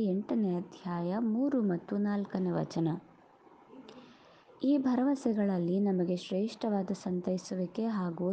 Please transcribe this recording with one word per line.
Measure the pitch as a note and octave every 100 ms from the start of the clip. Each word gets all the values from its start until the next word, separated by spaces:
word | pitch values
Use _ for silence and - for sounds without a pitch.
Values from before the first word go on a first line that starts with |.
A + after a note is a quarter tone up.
| G#3
ಎಂಟನೇ | F#3+ G#3 A#3+ G3+ F3+
ಅಧ್ಯಾಯ, | F3 - F3+ F3 F3 G3+
ಮೂರು | A#3 A3 C#4 C#4
ಮತ್ತು | G#3 E3+ - G3+
ನಾಲ್ಕನೇ | G#3 G3+ G3 F#3+ F#3
ವಚನ. | E3+ D#3+ E3+ E3 E3 - - - - - - - - - - - - - - - -
ಈ | B3+ C#4+
ಭರವಸೆಗಳಲ್ಲಿ | B3+ B3 C4+ C4+ A#3+ G#3+ G3+ F#3 E3+ F#3+
ನಮಗೆ | G3+ F#3 F3 F3+
ಶ್ರೇಷ್ಠವಾದ | - F#3+ A3 - A3+ G3+ F#3+ G3
ಸಂತೈಸುವಿಕೆ | G3 F3+ F3+ F#3 - F#3 F3 G3 A3+
ಹಾಗೂ | G#3+ F3+ E3+ F3+